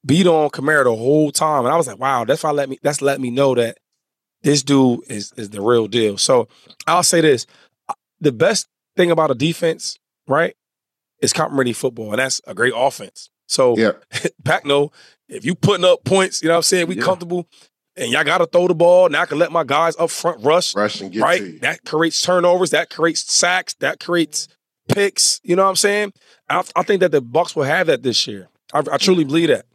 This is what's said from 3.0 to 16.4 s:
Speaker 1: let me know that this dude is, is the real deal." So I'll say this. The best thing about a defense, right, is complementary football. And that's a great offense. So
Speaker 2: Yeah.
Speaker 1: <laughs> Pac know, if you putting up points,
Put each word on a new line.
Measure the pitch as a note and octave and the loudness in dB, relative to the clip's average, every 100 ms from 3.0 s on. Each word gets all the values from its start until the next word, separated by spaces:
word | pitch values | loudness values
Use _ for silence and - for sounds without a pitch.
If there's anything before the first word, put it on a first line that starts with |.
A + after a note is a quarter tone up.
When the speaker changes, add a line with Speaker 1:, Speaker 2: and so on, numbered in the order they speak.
Speaker 1:
let | C#3 C3+ | -2 -2
me | B2+ | -4
know | B2 C#3 B2 | 0 2 2
that | A#2 - _ _ _ _ _ _ | -2 -6 _ _ _ _ _ _
this | - C#3+ | 0 0
dude | C3+ C#3 C3 A#2+ - | 2 4 4 0 -8
is, | A2 G2 - | -14 -12 -14
is | G2+ | -12
the | G#2 | -4
real | G#2 A#2+ G#2+ | 2 2 2
deal." | A#2 A2 G2+ | 0 0 -2
So | - B2+ A2 _ _ - - | 0 0 0 _ _ -10 -2
I'll | E3+ | 0
say | E3+ E3+ | 2 2
this. | D#3 B2 - _ _ _ - - _ _ | 2 2 -2 _ _ _ -16 -16 _ _
The | D3 | -4
best | A2+ F3+ G#3+ - _ _ - | 0 0 0 -6 _ _ -2
thing | F3 | 0
about | D#3+ D#3 | 2 0
a | B2 | 0
defense, | D#3 E3 E3 D#3+ - - _ _ - | -2 -2 -4 -4 -10 -14 _ _ -4
right, | C#3 E3 - _ _ _ _ _ _ | -2 -2 -6 _ _ _ _ _ _
is | - | -4
complementary | - D3+ C#3 B2+ | -2 -2 0 -2
football. | A2 C3 A#2 G#2+ | -2 -6 -6 -6
And | G#2+ | -4
that's | C3 - - | -4 -4 -10
a | |
great | F#2 B2 A2+ | -2 -2 0
offense. | C3+ - G2 - - _ _ | -2 -2 -18 -20 -20 _ _
So | - B2+ A#2 | 2 4 4
Speaker 2:
Yeah. | A2 - _ - | 0 -2 _ -8
Speaker 1:
<laughs> | - _ - | -8 _ -2
Pac | E3 C#3+ | -2 0
know, | C#3+ C#3+ _ - _ _ | 0 0 _ -20 _ _
if | A2+ | -8
you | - F#3 | -6 0
putting | - F#3+ F3+ | 0 2 4
up | F3 | 2
points, | - F#3+ F#3+ - | 2 2 2 0